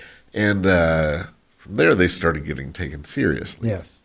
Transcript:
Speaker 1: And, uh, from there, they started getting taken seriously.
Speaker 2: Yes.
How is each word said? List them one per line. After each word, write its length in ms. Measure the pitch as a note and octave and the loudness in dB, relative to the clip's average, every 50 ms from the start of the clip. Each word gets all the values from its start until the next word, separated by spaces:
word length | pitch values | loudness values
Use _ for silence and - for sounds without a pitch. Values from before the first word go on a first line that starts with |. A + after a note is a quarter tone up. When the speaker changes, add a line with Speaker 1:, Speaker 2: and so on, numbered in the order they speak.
| - - - - _ _ - | -20 -20 -20 -20 _ _ -4
Speaker 1:
And, 320 | G2+ G#2+ G#2 G#2 G2 F#2 | 0 0 2 2 2 2
uh, 580 | F#2+ F#2 F2 E2 D#2+ D#2+ D#2+ D#2 D2+ D2+ D2+ - - - _ _ _ _ | 4 4 4 4 4 2 2 2 0 -2 -4 -6 -10 -16 _ _ _ _
from 180 | _ - - G2 | _ -16 -8 -2
there, 180 | B2 D3+ E3 C3+ | 2 2 4 4
they 140 | F#2 F2+ | 4 4
started 380 | F2 - - F2 E2+ D#2+ D2+ D2 | 2 2 0 0 0 -2 -2 -4
getting 260 | D#2 D2 B1+ C2+ D2 | -6 -8 -8 -8 -10
taken 320 | E2 - E2+ C2+ C#2 D2 D2 | -8 -8 -8 -8 -8 -10 -12
seriously. 680 | - - C#3 B2+ F#2 C#2 A1+ - - - - A#2 A2+ | -8 -4 0 0 0 0 -2 -4 -8 -10 -6 -4 -4
Speaker 2:
Yes. 300 | G2+ F2 - - - _ | -4 -4 -8 -14 -20 _